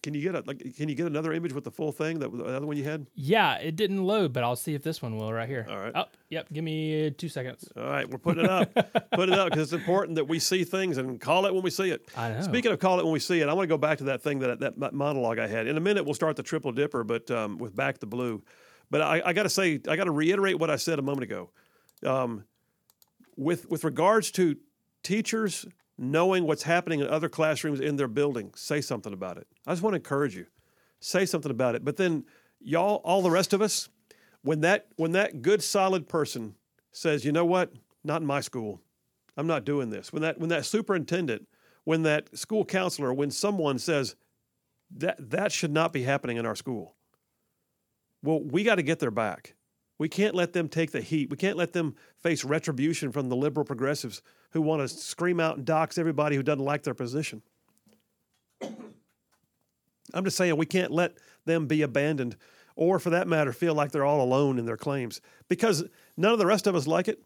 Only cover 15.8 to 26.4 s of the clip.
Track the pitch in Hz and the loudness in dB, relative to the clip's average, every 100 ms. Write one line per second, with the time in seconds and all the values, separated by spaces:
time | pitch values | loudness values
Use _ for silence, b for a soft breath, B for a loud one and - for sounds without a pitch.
15.8 | 180 202 147 143 160 147 127 160 143 120 | 2 2 0 0 0 -2 -4 -4 -2 -2
16.8 | 143 123 110 117 - 117 107 92 117 98 | 0 -2 -2 -4 -2 -2 -2 -6 -8 -2
17.8 | 139 - 107 120 123 107 b b b b | -2 -4 -8 -4 -4 -4 b b b b
18.8 | b 147 151 160 - 175 190 - 185 151 | b 0 2 2 2 0 2 2 2 0
19.8 | - 160 185 147 160 196 196 156 160 143 | -2 0 0 2 2 2 2 2 0 0
20.8 | - 156 139 139 120 98 92 b b b | 0 -2 -2 -4 -4 -8 -10 b b b
21.8 | b b 139 131 127 110 - _ _ _ | b b -2 0 0 -6 -12 _ _ _
22.8 | _ _ _ _ _ - 139 170 - 160 | _ _ _ _ _ -4 -2 -2 -2 -4
23.8 | 160 131 180 220 - - 175 147 _ _ | -2 2 4 4 2 2 2 0 _ _
24.8 | _ _ - 208 220 226 214 - - - | _ _ -2 -2 0 0 -2 -4 -12 -20
25.8 | _ - 127 156 180 185 | _ -8 0 2 4 4